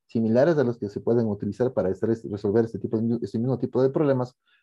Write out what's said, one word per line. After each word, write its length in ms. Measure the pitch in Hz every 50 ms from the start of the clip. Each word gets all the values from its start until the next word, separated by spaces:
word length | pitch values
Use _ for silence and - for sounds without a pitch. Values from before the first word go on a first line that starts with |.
| _ _
similares 500 | - 117 113 110 113 123 143 175 165 147
a 60 | 127
los 120 | 120 117
que 120 | - - -
se 120 | - 127
pueden 280 | - 117 117 120 113 110
utilizar 440 | 101 101 - 104 101 - 123 127
para 160 | 131 110 92 92
hacer 220 | 95 - - 107
este, 180 | 113 113 - -
resolver 360 | 101 101 - 101 98 117 113
este 160 | 113 - 98
tipo 180 | - 113 - 110
de, 220 | 113 117 120 117
este 160 | 117 - - 113
mismo 220 | 117 131 131 135
tipo 200 | 135 - - 127
de 100 | 131 135
problemas, 460 | 135 170 156 139 135 127 123 123 - _ _ _ _ _